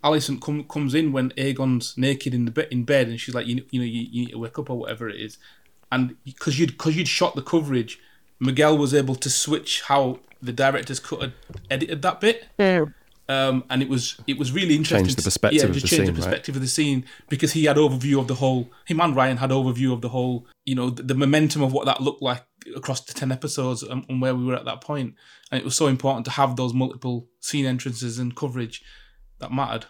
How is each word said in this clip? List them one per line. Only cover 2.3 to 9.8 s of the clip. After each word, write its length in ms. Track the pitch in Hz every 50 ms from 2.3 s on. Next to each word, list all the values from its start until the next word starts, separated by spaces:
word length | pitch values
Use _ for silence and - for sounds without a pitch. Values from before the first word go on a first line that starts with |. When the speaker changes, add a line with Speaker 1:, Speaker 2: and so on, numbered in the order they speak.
| 127
Speaker 1:
in 100 | 123 120
the 60 | 117
be-, 160 | 113 151 156 -
in 140 | 131 123 117
bed, 240 | 113 143 139 127 117
and 100 | 117 117
she's 160 | - - 123
like, 120 | 123 -
"You, 180 | 120 120 127 131 _
you 100 | - 127
know, 60 | 123
you, 200 | 120 113 117 117 117
you 140 | 113 120 123
need 60 | 120 -
to 60 | 113
wake 200 | 117 113 - -
up," 100 | - -
or 100 | 131 120
whatever 300 | - - 113 110 117 110
it 80 | 101 107
is. 200 | 110 110 - - - - - _ _ _ _ _ _ _
And 260 | 131 127 127 127 123 _ _ 135 131 -
'cause 200 | - - 131 131
you'd, 180 | 170 151 -
'cause 200 | - - 160 156
you'd 120 | 165 180 135
shot 260 | - - 180 160 -
the 80 | 139 135
coverage, 560 | - - 170 156 143 135 123 117 113 - - - - _ _ _ _ _ _
Miguel 360 | 127 131 131 127 147 151 156
was 160 | 147 147 139 131
able 220 | 147 135 131 131
to 160 | 123 - 139
switch 520 | 123 - - 147 151 - - - - -